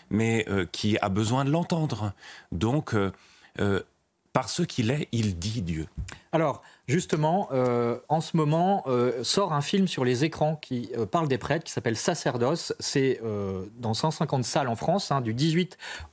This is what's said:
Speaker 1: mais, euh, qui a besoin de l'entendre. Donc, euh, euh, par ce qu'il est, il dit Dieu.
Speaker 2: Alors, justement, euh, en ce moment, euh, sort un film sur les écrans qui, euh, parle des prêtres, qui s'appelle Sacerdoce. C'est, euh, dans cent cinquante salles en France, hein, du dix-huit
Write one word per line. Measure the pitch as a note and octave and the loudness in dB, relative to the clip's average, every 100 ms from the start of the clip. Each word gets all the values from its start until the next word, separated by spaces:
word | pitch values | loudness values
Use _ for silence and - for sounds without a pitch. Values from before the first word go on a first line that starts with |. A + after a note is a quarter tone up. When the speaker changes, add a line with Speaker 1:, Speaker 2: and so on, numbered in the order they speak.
| - | -2
Speaker 1:
mais, | G#2 A2+ A2+ - | 0 2 2 2
euh, | G2 F2 | 0 -2
qui | - G#2+ G#2 | -2 0 2
a | G#2 | 2
besoin | F#2+ A2 B2+ | 0 2 2
de | C#3 | 2
l'entendre. | E3 F3 E3+ D3+ G#2+ G#2+ - - - - | 0 0 -2 -2 -2 -4 -6 -14 -20 -10
Donc, | E2+ A2 D3 - | -2 0 0 0
euh, | G#2+ G2 - - - - - | 0 0 -4 -16 -20 -10 -2
euh, | G2+ F#2+ - _ _ _ _ | 2 2 -2 _ _ _ _
par | C3 - | -2 0
ce | - | -2
qu'il | E3+ - A2 | -2 0 0
est, | D3 - | -2 -2
il | A#2 G#2+ E2+ | 0 0 -2
dit | G#2 A2+ | -4 -2
Dieu. | E2+ D#2 D2+ - - - - | -2 -4 -6 -10 -12 -14 -4
Speaker 2:
Alors, | D#3+ D#3 - - - - | 0 0 -2 -12 -12 -2
justement, | E3 - D#3+ D3+ F#3+ - | -2 0 0 2 0 0
euh, | C3 B2+ A#2+ A#2 A#2+ - | 0 2 2 0 -2 -2
en | D#3 | -2
ce | D#3+ E3 | 0 0
moment, | D3+ D#3+ F#3 G3 C3 | 2 2 2 2 2
euh, | B2 B2 A#2+ | 2 2 0
sort | A#2 F#3+ G3 | 0 0 2
un | D3 | 0
film | C#3+ G3 F#3 | 0 2 2
sur | - | 2
les | B2+ A#2+ | 0 2
écrans | D#3 - D3+ D#3 | 0 0 -2 -2
qui, | - B2 A#2+ A#2 | -6 -6 -4 -4
euh, | G#2 | -2
parle | E3+ D3+ | 0 0
des | A#2+ | 0
prêtres, | - D#3+ | 0 -2
qui | - | -2
s'appelle | - A#2 A2+ | -4 -2 0
Sacerdoce. | - E3 D3+ A#2+ B2 E3+ - - | 0 0 0 2 2 0 -2 -4
C'est, | - C#3+ C3+ - | -2 2 2 0
euh, | A2+ G#2 G2 F#2+ G2+ A#2+ | -2 -4 -2 -4 -6 -6
dans | A2+ | -2
cent | A2+ D#3 | 0 0
cinquante | - D#3 C3+ | 0 0 0
salles | A#2 D#3+ B2+ | 0 0 0
en | |
France, | A2+ D3 F#3+ - | 0 0 0 0
hein, | C#3 | 0
du | A#2 | 0
dix-huit | A#2+ D#3+ E3 F3+ - - - - | 0 2 2 0 -6 -14 -12 -2